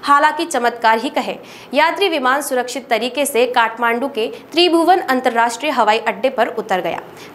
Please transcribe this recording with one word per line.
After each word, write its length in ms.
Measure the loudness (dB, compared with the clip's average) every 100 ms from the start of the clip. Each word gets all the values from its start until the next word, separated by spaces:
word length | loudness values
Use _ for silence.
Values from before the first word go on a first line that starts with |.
हालांकि 420 | 2 4 4 0 -4
चमत्कार 540 | 0 -2 2 2 2
ही 100 | 0
कहे, 280 | -4 -4 -8 -14 -18 -4
यात्री 360 | 0 2 2 0
विमान 320 | 2 0 0
सुरक्षित 480 | 0 -4 -4 -6 -2
तरीके 360 | -2 -2 -2 0
से 200 | 2 2
काठमांडू 600 | 2 0 0 -2 -2 -4
के 200 | -4 -6 -8 -4
त्रिभुवन 480 | 2 4 4 4 2
अंतर्राष्ट्रीय 720 | 2 0 0 2 0 0 -4
हवाई 280 | 0 2 2
अड्डे 300 | 0 -2 -2
पर 180 | 0 -2
उतर 340 | -2 -2 -2
गया। 200 | -2 -6 -12 -20 -10